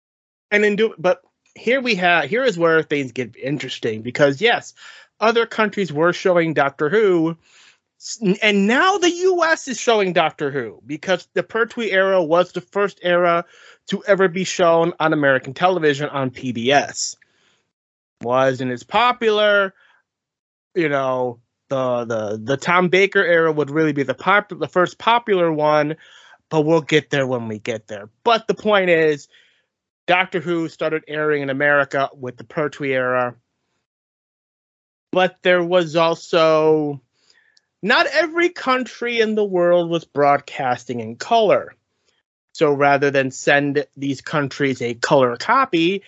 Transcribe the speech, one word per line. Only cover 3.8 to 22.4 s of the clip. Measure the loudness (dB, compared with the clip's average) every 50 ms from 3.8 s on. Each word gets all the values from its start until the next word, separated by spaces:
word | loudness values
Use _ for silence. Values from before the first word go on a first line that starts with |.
| -6 -6 -6 -6 -8
because | -6 -2 2 2 2 2 2
yes, | 0 0 0 0 -4 -10 -18 _ -20 -20 -20 -20 -20 _ _ -2
other | 0 0 2 2 0
countries | -2 0 0 -2 0 0 -4 -4 -4 -2
were | 0 0 0 0
showing | 0 0 2 2 2 2 0 0
Doctor | 0 0 0 -2 -2 -2 0
Who, | 0 2 2 2 2 2 0 -2 -4 -6 _ _ _ _ -20 -20 _ _ _ _ _ _
s-, | -16 -16 -10 -4 0 0 0 2 2
and | 2 2 2 2
now | 2 2 2 2 2 2 2
the | 0 0
U | 0 2 0 0 2 2 2
S | 0 0 -2 -4 -6
is | -10 -4
showing | 0 2 2 2 2 2 2
Doctor | 2 0 0 -2 -4 -6 -4
Who, | -4 -4 -6 -8 -10 -14 -14
because | -12 -12 -8 -4 -4 -4 -4 -4 _ -6
the | -6 -6
Pertwee | -4 -4 -4 -4 -4 -4 -6 -4 -2 0
era | 2 2 2 2 2 2
was | 2 2 2 2 0
the | -4 -12
first | -12 _ -4 -2 -2 -2 -4 _ -2
era | 0 2 2 2 2 2 0 -2 _ -12 -20 -20 -20 -20 _ _
to | -8 -8 -4 0 0
ever | 2 4 2
be | 2 0 -2 -6
shown | -4 -2 2 2 4 4 4 2 0 -2 -2
on | 0 0 0
American | 2 2 2 2 2 -2 -6 -4
television | 0 0 0 2 2 0 0 0 -2 -4 -6
on | -6 -4 -4 -6
P | -6 -8 -8 -8
B | -6 -4 0 2 2
S. | 2 0 -2 -6 -10 -10 -10 -12 -14 _ _ _ _ _ _ _ _ _ _ _ _ _ _ _ _ _ _ _ -10
Wasn't | -6 -2 0 2 2 0 0 -2 -4 -6 -6
as | -8 -6
popular, | -4 0 2 2 2 0 0 0 0 0 2 2 2 2 2 0 -2 -4 _ _ _ _ _ _ _ _ _ _ _ _ _ _ _ _ _ _ _ -4
you | -2 -2 0
know, | 0 -2 -2 -2 -2 -2 -4 -4 -6 -10 _ _ _ _ _ -8
the, | -4 -4 -2 -2 -2 -2 -4
the, | -4 -4 -4 -4 -6 -6 -6